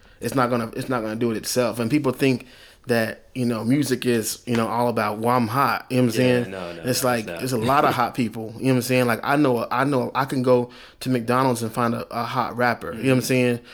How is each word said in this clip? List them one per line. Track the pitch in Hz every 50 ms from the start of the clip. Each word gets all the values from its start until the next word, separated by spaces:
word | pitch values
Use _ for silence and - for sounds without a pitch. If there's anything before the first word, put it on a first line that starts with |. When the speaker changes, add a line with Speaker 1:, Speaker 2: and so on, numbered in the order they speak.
| - - - -
Speaker 1:
It's | - 117 -
not | 135 123 120
gonna, | 127 117 113 113 -
it's | - 127 -
not | 131 123
gonna | 110 110 110
do | 113 120 117
it | 113 101
itself. | - - - 123 123 113 104 117
And | 117 113
people | 143 151 135 135
think | 120 - 143 135 127 120 - - - - - - - _ _ -
that, | 117 117 110 110 110 - - - -
you | 131 123
know, | 117 120 110 110
music | 113 131 151 143 120 127 113 120
is, | 123 120 113 107 - - - - -
you | 120
know, | 113 113 110
all | 107 117 123 120
about, | 113 113 107 107 107 104
"Well, | 110 117 123 127
I'm | 120 107
hot." | 113 139 139 120 110 - - -
You | 131 127
know | 127 120
what | 107
I'm | 117
Speaker 2:
Yeah, | 127 127 123 123 120
Speaker 1:
saying? | 98
Speaker 2:
no, | 95 95 90 87 87
no, | 82 -
Speaker 1:
It's | 127 123 - -
Speaker 2:
no, | 123
Speaker 1:
like, | 123 117
Speaker 2:
it's | 110 98
not. | 87 -
Speaker 1:
there's | - 127 131
a | 117
lot | 110 123 135 147 156
of | 143 113
Speaker 2:
<laughs> | 123
Speaker 1:
hot | 120 107 -
people. | - 120 107 - 117 110 110 110 -
You | -
know | 131
what | 131 127
I'm |
saying? | 120 - 127 127 127
Like, | 120 113 107
I | - - 139
know, | 147 147 135 123 117 107 -
I | - 123 135
know | 143 143 127 120 113 -
I | 127 135
can | 135 151 135
go | 123 127 127 123 123 120 - - - - - -
to | - 131
McDonald's | 127 123 113 117 123 127 131 135 123 110
and | 117 110
find | 110 123 120 117 117
a, | 117 - -
a | - 117 120
hot | 117 123 131 117 - 78 117
rapper, | 127 120 117 - - 82 98
you | 110 120
know | 135
what |
I'm | 131 127
Speaker 2:
Mm-hmm. | 113 -
Speaker 1:
saying, | 131 127 123 123 120 120 - -